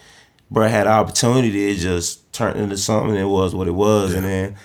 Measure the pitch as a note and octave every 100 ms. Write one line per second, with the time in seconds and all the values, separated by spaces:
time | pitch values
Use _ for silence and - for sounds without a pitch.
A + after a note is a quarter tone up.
0 | - - _ _ - A2 A2 A2+ G2+ A2
1 | G2 - A#2+ A#2+ A#2 G2+ G2+ G2 F2+ F2
2 | E2 - _ - A2 - G#2 G2 G2 G#2+
3 | G#2+ G2+ G2 G2 F#2 F2+ F#2 F2 G#2 G#2+
4 | F#2+ F#2 F#2+ F#2+ G2 G2+